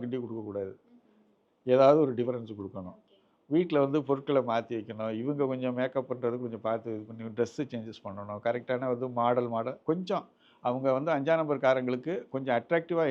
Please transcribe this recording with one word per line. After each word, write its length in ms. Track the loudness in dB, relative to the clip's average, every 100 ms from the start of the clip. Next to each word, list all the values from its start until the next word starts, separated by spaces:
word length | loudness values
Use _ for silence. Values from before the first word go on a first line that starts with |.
கிண்டி 180 | -2 -6
கொடுக்கக்கூடாது, 500 | -6 -8 -6 -6 -6 -10 _ -20 _ _ _ _ _ _ 4
ஏதாவது 340 | 8 10 8 6
ஒரு 80 | 2
டிஃபரன்ஸ் 400 | -2 -2 -6 -10
கொடுக்கணும். 380 | -10 -10 -12 -16 _ _ _ _ 0
வீட்ல 280 | 0 2 2
வந்து 140 | 4 2 0
பொருட்களை 320 | -2 2 0 2
மாத்தி 220 | -2 -2 -8
வைக்கணும். 340 | -6 -6 -6 -4
இவங்க 260 | -4 -2 -2
கொஞ்சம் 240 | -2 -4 -2
மேக்கப் 280 | -2 -4 -6
பண்றது 260 | -4 -2 -4
கொஞ்சம் 200 | -6 -6 -4
பார்த்து 260 | -4 -4
இது 100 | -8 -10
பண்ணி 240 | -12 -10 -2
ட்ரெஸ் 200 | -2 -2 -6
சேஞ்சஸ் 280 | -6 -10 -12
பண்ணணும். 340 | -12 -12 -10 -4
கரெக்டான 440 | -2 -2 -2 -2 0
வந்து 140 | -2 -2 0
மாடல், 300 | 2 2 0
மாடல் 220 | -2 -4 -6 -2
கொஞ்சம் 360 | -2 -2 -4 -4 _ _ _ -4
அவங்க 180 | 0 0 0
வந்து 120 | 2 0
அஞ்சாம் 240 | 2 2
நம்பர்காரங்களுக்கு 760 | 2 2 4 4 2 -2 -4 -6 -6
கொஞ்சம் 220 | -6 0 0
அட்ராக்டிவா 460 | 2 -2 0 0 0